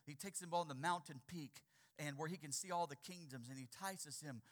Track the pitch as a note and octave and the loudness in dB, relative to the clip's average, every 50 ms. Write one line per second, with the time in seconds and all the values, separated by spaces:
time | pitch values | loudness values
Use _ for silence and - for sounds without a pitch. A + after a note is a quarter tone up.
0 | _ C#3+ D3 D3 G3 G3 - - F#3 E3 E3+ F3 E3+ D3+ C3+ C3 D3+ F3 F3 F3 | _ -10 -8 -6 -6 -4 -4 -4 0 4 4 4 4 4 2 4 6 6 6 6
1 | C#3+ - D3 B2+ - - F3 E3 C#3+ B2 - - - _ _ - - - _ - | 2 -4 -10 -10 -8 -6 -4 -4 -4 -4 -6 -12 -18 _ _ -20 -20 -12 _ -2
2 | D3+ D3 C#3 C#3 D#3+ D#3 D#3 C#3+ D3+ D3 C3+ - - F3+ F3 E3+ F3 D3 C#3 - | -2 0 0 0 0 0 0 -2 -2 -2 -2 0 2 4 4 4 4 4 0 -4
3 | - F#3 F3+ F3 E3 C3+ C3+ B2 A#2 B2+ C3+ C3+ B2+ A#2 - - F#3+ G3 F#3+ F3 | -6 -8 -8 -8 -8 -6 -6 -6 -4 -4 -4 -4 -6 -6 -4 -2 -2 -2 -2 -2
4 | - D3+ C3 - D3+ D3 B2 A2 - - | -4 -6 -6 -4 -4 -4 -4 -6 -8 -12